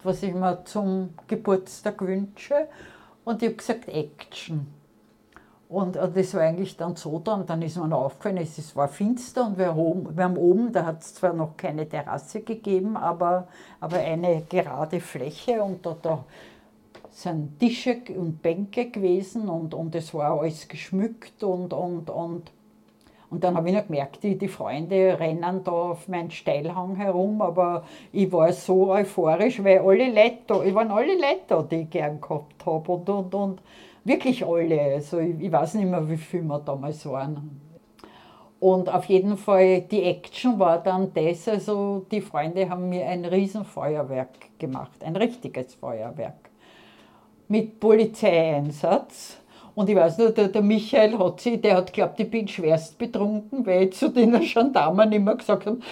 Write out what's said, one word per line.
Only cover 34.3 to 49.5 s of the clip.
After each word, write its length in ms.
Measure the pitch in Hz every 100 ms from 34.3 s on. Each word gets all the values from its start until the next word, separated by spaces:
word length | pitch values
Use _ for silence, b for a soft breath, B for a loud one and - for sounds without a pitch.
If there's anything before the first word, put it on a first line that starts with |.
| 247 180
alle, 340 | 170 165 156 143
also 240 | 139 147 175
ich, 200 | 165 165
ich 140 | 180
weiß 220 | 160 156
nicht 100 | 214
mehr, 240 | 190 180 156
wie 80 | 160
viel 240 | - 180
wir 200 | 160 147
damals 440 | 147 139 143 151
waren. 560 | 156 131 135 147 151 139 156 165 _ _ B B B B B _
Und 300 | 185 185 180
auf 160 | 180
jeden 320 | - 190 190 196
Fall, 460 | - 196 185 185
die 200 | - 208
Action 560 | 175 180 - - 254 220
war 240 | 175 165
dann 300 | 190 185 190
das, 340 | 180 156 170 -
also 600 | 208 190 208 202 202 190
die 120 | 214
Freunde 480 | 196 151 156 180 185
haben 180 | 180 180
mir 180 | 180 -
ein 200 | 180 170
Riesenfeuerwerk 1300 | 185 196 214 196 - 139 151 135 131 127 - - _
gemacht, 460 | 156 131 135 _
ein 100 | 156
richtiges 600 | 175 233 233 - - 127
Feuerwerk. 760 | _ 135 113 113 151 113 - _ _ b b b b b b b _ -
Mit 320 | 220 220 -
Polizeieinsatz. 1600 | 214 220 220 - 214 170 160 147 147 147 165 208 - - - - B